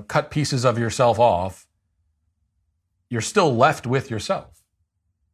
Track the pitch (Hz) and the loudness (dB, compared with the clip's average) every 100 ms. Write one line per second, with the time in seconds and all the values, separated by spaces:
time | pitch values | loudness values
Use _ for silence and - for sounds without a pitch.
0 | - 156 147 151 147 135 123 117 117 - | -4 -4 -2 -4 -2 0 0 0 -2 0
1 | 123 107 120 87 92 - _ _ _ _ | 0 4 2 2 -2 -10 _ _ _ _
2 | _ _ _ _ _ _ _ _ _ _ | _ _ _ _ _ _ _ _ _ _
3 | _ 117 104 208 170 117 139 147 117 135 | _ -6 -2 2 2 4 2 2 -4 -4
4 | - 110 - 185 - _ _ _ _ _ | -4 -10 -6 -6 -6 _ _ _ _ _
5 | _ _ _ | _ _ _